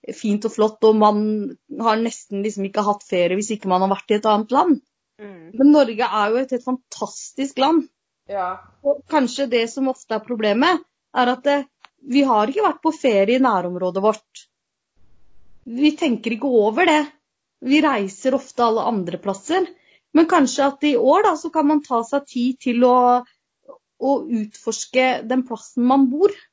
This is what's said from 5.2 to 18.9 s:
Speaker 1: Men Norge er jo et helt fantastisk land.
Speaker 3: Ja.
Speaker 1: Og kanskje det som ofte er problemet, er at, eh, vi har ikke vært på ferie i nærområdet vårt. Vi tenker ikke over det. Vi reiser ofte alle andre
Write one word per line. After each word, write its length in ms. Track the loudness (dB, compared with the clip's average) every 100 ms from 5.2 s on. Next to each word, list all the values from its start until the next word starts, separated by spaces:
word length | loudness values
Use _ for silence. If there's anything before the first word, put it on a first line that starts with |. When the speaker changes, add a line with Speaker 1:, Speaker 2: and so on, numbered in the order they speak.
| -20 -20 -18 2
Speaker 1:
Men 140 | 6
Norge 360 | 6 4 0 -4
er 220 | -2 0
jo 80 | -2
et 140 | -2
helt 120 | -6
fantastisk 960 | -6 -8 _ -12 -12 -12 -18 -8 -8 -2
land. 300 | 2 2 -2 _ _ _ _
Speaker 3:
Ja. 280 | -8 -8 -10 _ _
Speaker 1:
Og 180 | -4 -4 -2
kanskje 420 | 0 0 -2 -2
det 160 | -2 -2
som 180 | -4 -4
ofte 280 | -4 -6 -8
er 80 |
problemet, 600 | -6 -4 0 2 2 0 -4 _ _
er 140 | -2 0
at, 200 | 0 0
eh, 160 | -2 -4 _ _ _ -2
vi 140 | 0
har 240 | 2 2 0
ikke 160 | 0
vært 180 | -2 0
på 80 | -4
ferie 420 | -2 0 2 2 2
i 60 |
nærområdet 640 | 2 0 -4 -4 -4 0
vårt. 420 | 0 -2 _ -20 _ _ _ _ _ _ -20 -20 -20 -20 -20 -20 -14
Vi 260 | 2 2
tenker 400 | 2 -2 -2 -4
ikke 160 | -4 0
over 360 | 2 2 2 2
det. 160 | 2 0 _ _ _ _ _
Vi 200 | 0 2
reiser 540 | 2 0 -4 -4 -2 -2
ofte 280 | -6 -2
alle 200 | 0 0
andre 320 | -2